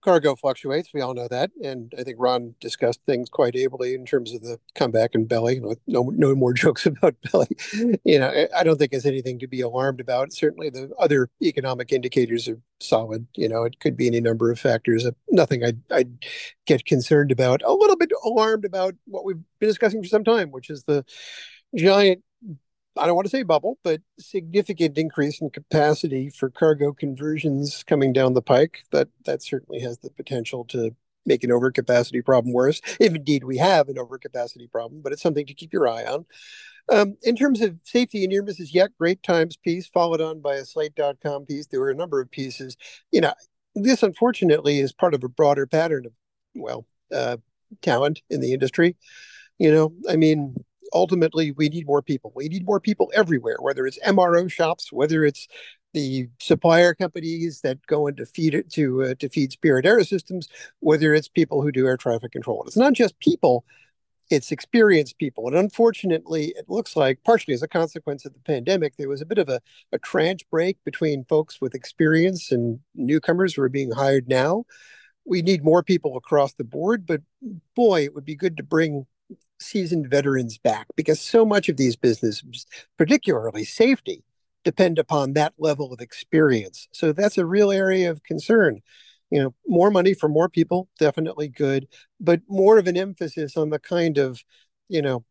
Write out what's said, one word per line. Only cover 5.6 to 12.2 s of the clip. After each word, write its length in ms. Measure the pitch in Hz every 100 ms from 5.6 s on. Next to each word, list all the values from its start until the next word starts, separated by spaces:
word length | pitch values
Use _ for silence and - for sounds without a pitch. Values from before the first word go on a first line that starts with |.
| 110 113 -
no, 180 | 127 123 -
no 200 | 143 135
more 180 | 123
<laughs> 100 | 123
jokes 220 | 170 131 180
about 300 | 143 175 - -
belly. 180 | - - - - 208 240 202 -
You 140 | 147
know, 100 | 131
I, 300 | 143 160 -
I 40 |
don't 140 | 170 151
think 160 | 143
it's 140 | 135 139
anything 300 | 135 127 123
to 80 | 127
be 120 | 127
alarmed 400 | 120 123 135 127
about. 320 | 117 123 139
Certainly 380 | - 151 - 156
the 220 | 127 135 -
other 320 | 175 147 127 _
economic 500 | 175 143 131 123 123
indicators 560 | 135 123 135